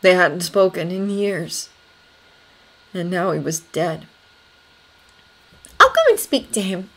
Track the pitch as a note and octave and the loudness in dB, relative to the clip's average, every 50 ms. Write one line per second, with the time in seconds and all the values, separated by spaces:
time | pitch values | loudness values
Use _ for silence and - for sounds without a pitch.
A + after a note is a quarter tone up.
0 | - F#3+ F3+ F3+ F3+ D3+ D3 F3+ F3 - - G3+ F#3+ F#3+ F3+ F3 D#3 E3+ F#3 F#3+ | 6 4 4 6 4 2 0 -4 -8 -2 2 4 2 4 2 -2 -6 -6 -4 -6
1 | G3 G3+ G3+ G3+ G3+ G3+ G3 E3 C3 - - - - - _ _ _ _ _ _ | -4 -4 -4 -2 -2 -4 -4 -4 -8 -8 -10 -12 -12 -14 _ _ _ _ _ _
2 | _ _ _ _ _ _ _ _ _ _ _ _ _ _ _ _ _ _ - F#3 | _ _ _ _ _ _ _ _ _ _ _ _ _ _ _ _ _ _ -10 -8
3 | E3+ F3 F#3 F3+ E3+ G3 D#3+ D3+ C#3+ C#3+ D#3+ D#3+ - _ - D#3 E3 F3 D#3+ D#3+ | -6 -4 -2 -2 -2 -2 -2 -2 -4 -4 -6 -6 -8 _ -4 -4 -2 -2 -4 -6
4 | - - _ _ _ _ _ _ _ _ _ _ _ _ _ _ _ _ _ _ | -12 -20 _ _ _ _ _ _ _ _ _ _ _ _ _ _ _ _ _ _
5 | _ _ _ _ _ _ _ _ _ _ _ _ _ - - - - C5 - E4 | _ _ _ _ _ _ _ _ _ _ _ _ _ -20 2 4 4 4 6 4
6 | - D5 G#4+ G#4 - - - C4 C4 - - A3 G3 F#3+ F#3+ F3+ F#3+ - _ | 4 4 2 2 0 -4 -4 -4 -4 -4 -6 -6 -4 -4 -6 -6 -8 -12 _